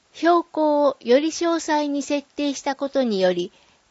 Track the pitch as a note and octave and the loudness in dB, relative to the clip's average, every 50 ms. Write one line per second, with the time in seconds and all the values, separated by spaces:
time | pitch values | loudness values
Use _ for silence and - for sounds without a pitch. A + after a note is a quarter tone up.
0 | _ _ - - D#4 E4 F4 E4+ D#4+ _ - D#4 D#4 D4+ D4 D4 D4 C4+ - _ | _ _ -10 -2 2 2 2 2 2 _ -4 -2 0 2 2 2 2 0 0 _
1 | - A3+ A#3+ C#4 D4 D#4+ - - E4+ E4+ E4 D#4+ - - D4+ D4+ D4 C#4+ C#4+ C#4+ | 0 2 2 4 2 0 -4 -2 -2 -2 -2 -2 -2 -2 -2 -2 -2 -2 -4 -4
2 | C4+ - D4 C#4+ C#4 _ _ - D4 C#4+ C4 - - C#4+ C4+ - - - - C#4 | -4 -2 -4 -4 -4 _ _ -6 -4 -4 -4 -4 -6 -8 -6 -6 -6 -4 -2 -2
3 | B3+ A#3 G#3 F#3+ F#3 F#3 F3+ F3 F3 - _ _ _ _ _ _ _ _ | 0 0 0 0 2 0 0 0 -4 -8 _ _ _ _ _ _ _ _